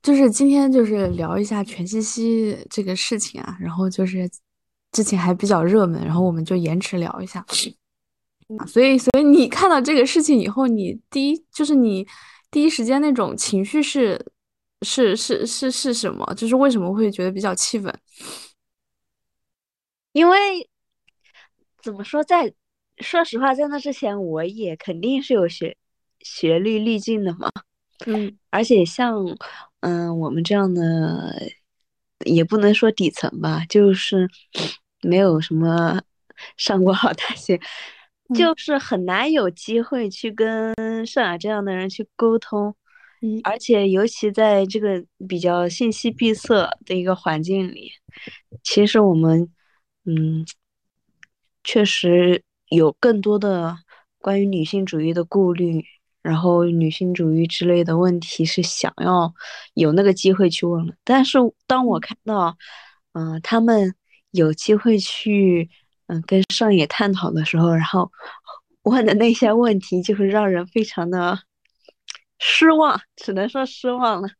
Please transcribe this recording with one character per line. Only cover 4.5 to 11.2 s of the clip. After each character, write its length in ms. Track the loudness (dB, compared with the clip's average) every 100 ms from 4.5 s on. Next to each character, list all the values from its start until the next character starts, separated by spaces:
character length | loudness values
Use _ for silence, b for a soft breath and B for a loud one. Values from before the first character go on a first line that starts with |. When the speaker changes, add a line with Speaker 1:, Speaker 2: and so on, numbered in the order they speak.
| _ _ _ _
Speaker 1:
之 120 | -4
前 160 | -2 0
还 140 | 0
比 120 | 0 0
较 180 | 2
热 220 | 4 4 2
门， 180 | -2 -2
然 80 |
后 80 | 0
我 100 | 0
们 120 | -2
就 120 | -2 -2
延 240 | 0 -4
迟 180 | -4 -6
聊 240 | -6 -8
一 40 | -12
下。 200 | -14 -8 -6 -6 -12 _ _ _ _ _ _ _
Speaker 2:
嗯。 100 | -14
Speaker 1:
啊， 80 | -2
所 160 | 2
以， 160 | 4 4
所 220 | 4 4
以 40 |
你 240 | 6 6 6
看 220 | 2 2
到 100 | 2
这 140 | 2
个 120 | 2 4
事 160 | 2
情 160 | 4 2
以 80 | 2
后， 200 | -2 0
你 320 | 0 -4 -8 _
第 200 | -4